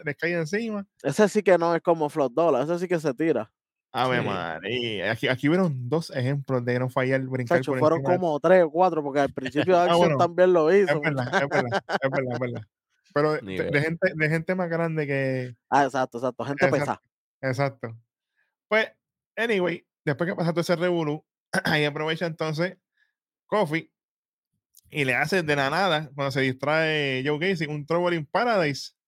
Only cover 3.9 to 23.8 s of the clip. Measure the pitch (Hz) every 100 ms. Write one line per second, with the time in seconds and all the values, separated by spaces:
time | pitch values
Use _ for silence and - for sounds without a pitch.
3.9 | 123 127 123 107 95 85 80 95 123 120
4.9 | 104 92 120 123 127 143 180 185 131 120
5.9 | 151 165 139 123 143 135 131 123 123 127
6.9 | 135 127 135 131 127 120 170 131 131 151
7.9 | 165 139 180 180 147 165 185 165 156 185
8.9 | 160 143 139 139 139 131 139 165 175 175
9.9 | 170 175 143 175 175 185 175 156 196 190
10.9 | 147 156 139 127 117 143 156 123 190 -
11.9 | - 135 147 127 123 123 117 107 _ _
12.9 | _ _ 147 151 151 98 92 90 143 156
13.9 | 165 190 165 151 165 160 185 175 165 165
14.9 | 156 143 139 135 131 127 120 _ 135 139
15.9 | 135 131 120 127 120 120 143 180 139 143
16.9 | 104 _ _ _ _ 135 127 139 117 117
17.9 | 113 _ _ _ _ _ _ _ 214 214
18.9 | - _ _ _ - 233 202 175 170 -
19.9 | _ - 139 170 - 170 170 165 170 180
20.9 | 175 151 156 - _ _ - - 151 147
21.9 | 147 156 165 175 160 160 151 180 185 _
22.9 | _ _ _ _ _ _ 208 175 160